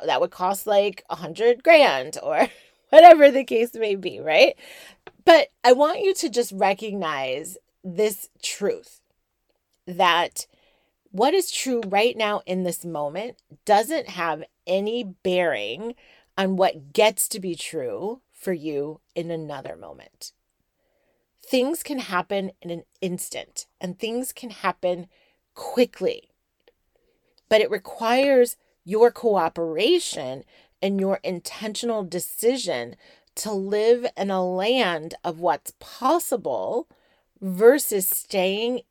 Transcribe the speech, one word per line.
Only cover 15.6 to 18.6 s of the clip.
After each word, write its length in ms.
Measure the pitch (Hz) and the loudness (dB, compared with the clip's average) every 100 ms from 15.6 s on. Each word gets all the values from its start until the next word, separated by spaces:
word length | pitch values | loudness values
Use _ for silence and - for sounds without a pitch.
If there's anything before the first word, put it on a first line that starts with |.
| 104 131 226 240 _ _ _ - | -6 -10 -12 -14 _ _ _ -4
on 180 | 190 190 | -2 2
what 380 | 185 156 143 | 0 0 -4
gets 340 | - 214 214 - | 2 2 2 -6
to 100 | 214 | -6
be 160 | 185 165 | -8 -10
true 640 | - 160 123 101 190 254 _ | -10 -8 -8 -8 -10 -12 _
for 220 | _ - | _ -8
you 460 | 175 | -6